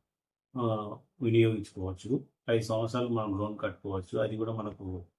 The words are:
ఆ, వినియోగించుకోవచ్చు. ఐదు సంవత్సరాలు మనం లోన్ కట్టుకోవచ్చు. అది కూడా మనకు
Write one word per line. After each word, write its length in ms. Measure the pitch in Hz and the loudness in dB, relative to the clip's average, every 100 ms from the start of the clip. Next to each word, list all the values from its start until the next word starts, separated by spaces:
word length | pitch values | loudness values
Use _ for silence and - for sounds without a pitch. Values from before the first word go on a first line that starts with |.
| _ _ _ _ _ 127 | _ _ _ _ _ -2
ఆ, 400 | 117 107 104 - - _ | 0 0 -2 -10 -14 _
వినియోగించుకోవచ్చు. 1040 | 117 113 113 107 101 - 92 92 104 135 - _ - | 4 6 6 4 -4 -6 -6 -6 -2 -2 -2 _ 0
ఐదు 140 | 117 | 2
సంవత్సరాలు 440 | 113 110 113 123 120 | 2 0 0 0 0
మనం 300 | 117 107 98 | 0 0 -2
లోన్ 200 | 104 107 | -2 -2
కట్టుకోవచ్చు. 600 | 104 90 101 95 92 120 | -6 -4 -6 -4 -4 -2
అది 180 | 110 110 | -2 0
కూడా 160 | 113 | -2
మనకు 520 | 113 104 95 95 92 87 | -2 -6 -8 -8 -8 -10